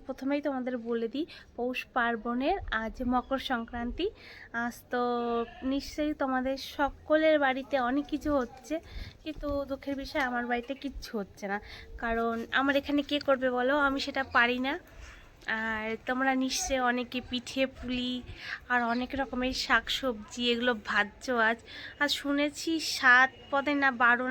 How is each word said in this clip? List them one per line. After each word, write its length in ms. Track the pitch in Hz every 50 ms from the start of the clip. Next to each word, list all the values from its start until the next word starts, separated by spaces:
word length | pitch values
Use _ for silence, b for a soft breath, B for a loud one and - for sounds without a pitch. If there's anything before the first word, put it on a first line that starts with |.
| -
প্রথমেই 360 | - 262 - 262 269 285 294 285
তোমাদের 280 | 294 269 254 240 254 254 233 226
বলে 200 | 233 233 233 226 220 240
দিই, 120 | 285 349 B B B B B -
পৌষ 220 | - 240 254 254 262 - - -
পার্বণের 600 | 254 233 233 233 220 226 240 240 247 269 311 381 - - - - 220
আজ 140 | 220 220 - - 254 247 254
মকর 260 | 247 247 - 269 262 - -
সংক্রান্তি। 560 | 254 233 233 233 247 240 240 240 240 - 349 440 B B B B B B B B - 233 240
আজ 120 | 240 - - - - 254
তো 80 | 247 247 247 240 240 240 233 233 233 233 233 - - 247 262 269
নিশ্চয়ই 400 | 277 - - - 311 302 302 294 - 277
তোমাদের 340 | 262 262 254 254 269 269 262 - - -
সকলের 580 | - 285 269 - - - - 302 311 311 311 311 294 285
বাড়িতে 300 | 262 254 269 262 - 285 262 240 240
অনেক 160 | 262 294 285 - 311
কিছু 160 | 262 - 202 - 277
হচ্ছে, 360 | 240 233 - - - - 302 339 B B B B B B B B -
কিন্তু 240 | 320 302 - 302 285 285 285 277 247
দুঃখের 260 | 269 269 - 277 277 269
বিষয় 220 | 269 269 - 311 269 247
আমার 140 | 247 240 240 240
বাড়িতে 220 | 247 240 233 - 269 - -
কিচ্ছু 280 | 269 - - - - - 208
হচ্ছে 260 | 190 - - - 214 196
না, 60 | 202 208 B B B B B B - - 247
কারণ 320 | 233 233 233 233 233 226 226 226 - - -
আমার 140 | 262 277 269 277
এখানে 200 | 277 - 285 285 285 -
কে 80 | 294 285 -
করবে 200 | 285 269 247 262 254 247
বলো? 160 | 247 247 262 294 294 285
আমি 120 | 269 269 277 -
সেটা 160 | 285 269 269 269 - -
পারি 220 | 254 233 240 247 247 254
না। 80 | 269 311 359 - B B B B B B B B B B - - - 220 220 220
আর 220 | 226 220 214 220 220 226 226 -
তোমরা 240 | - 254 254 269 269 262 262 262
নিশ্চয়ই 380 | 262 - - - - 269 262 254 240
অনেকে 280 | 240 247 247 240 - 247 - -
পিঠে 340 | 247 247 240 - - 269 262 262 -
পুলি 380 | - 247 247 254 247 247 247 247 247 240 B B B B B B B B -
আর 80 | 247 240 240 233 233
অনেক 180 | 247 254 247 - 262
রকমের 320 | 269 - 247 247 254 254 254 - -
শাক 200 | - 247 226 226 - -
সবজি 440 | - 269 262 226 214 208 - - 247 240 240
এগুলো 220 | 240 233 247 247 233 208 - -
ভাজছো 440 | 208 202 208 202 - - - 269 247 233 220 220
আজ। 80 | 233 233 - B B B B B B -
আর 80 | 285 277 - -
শুনেছি 520 | - 277 285 285 294 302 294 - - 339 330 311 - - -
সাত 320 | - 269 254 247 254 262 254 - - - -
পদে 220 | 285 277 262 294 285 285 277
না 60 | 269 247 226 247
বারো 220 | 233 240 240 254 254